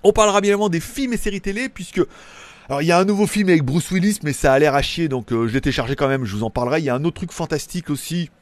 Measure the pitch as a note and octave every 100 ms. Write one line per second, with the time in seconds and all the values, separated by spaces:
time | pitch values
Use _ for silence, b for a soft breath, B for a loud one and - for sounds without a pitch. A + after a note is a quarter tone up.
0 | G3+ G#3 G#3 G3+ G3+ G3+ G#3 E3 - -
1 | C4 A3+ G#3 G3 G3 G3+ C4 - F3+ -
2 | D3+ B B B B B B C#3 E3 F3
3 | F#3+ G3+ G3+ G#3 F#3+ E3 C3 D#3+ - F#3
4 | G3 G#3 D3+ C3 D3 C3+ D3 C#3 C3 -
5 | E3 B2+ G#2+ A#2 A2+ B2+ A#2+ C3 A#2 C#3
6 | C3+ C3+ A#2 G2+ A2 B2 B2 D#3+ C#3+ B2
7 | E3 - F3 - D#3+ D3+ - F3 - C#3+
8 | - E3+ D#3+ _